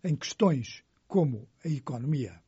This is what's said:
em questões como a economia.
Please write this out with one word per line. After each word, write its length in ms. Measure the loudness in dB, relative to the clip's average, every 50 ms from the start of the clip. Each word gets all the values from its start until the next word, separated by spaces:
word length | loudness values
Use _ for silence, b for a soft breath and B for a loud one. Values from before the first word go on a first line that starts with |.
em 140 | 0 -2 -2
questões 680 | -2 -4 -10 0 2 4 4 4 2 -2 -6 -10 -18 _ _ _ _ _
como 420 | _ 2 2 4 4 0 -4 -8 _ _ _ -4
a 20 |
economia. 720 | -4 -4 -4 -4 -8 -8 -4 -2 -2 0 0 -2 -6 -8 -16 _